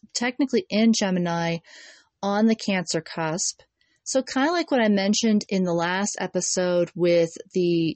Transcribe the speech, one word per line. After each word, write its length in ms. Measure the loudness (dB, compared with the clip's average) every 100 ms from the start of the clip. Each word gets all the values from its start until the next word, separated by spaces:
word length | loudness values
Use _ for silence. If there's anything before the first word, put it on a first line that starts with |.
| -10
technically 520 | -6 -4 -2 0 0 0
in 240 | 2 4 4
Gemini 600 | 2 0 0 -2 -2 -4 -8 -20 -20 -20 _ _
on 240 | -2 2 2
the 100 | 2
Cancer 460 | -2 -4 -2 -4
cusp. 580 | -6 -6 -4 -4 -6 -8 _ _ _ _ -4
So 160 | -2
kinda 300 | -2 -2 0
like 180 | 0 0
what 120 | 2
I 80 | 2
mentioned 560 | 2 2 0 2 0 0
in 160 | -2
the 100 | 0
last 440 | 0 0 -2 -4 -4
episode 720 | -6 -4 -4 -2 0 0 0
with 380 | 0 2 4 2 -4 -8
the 420 | -2 0 0 0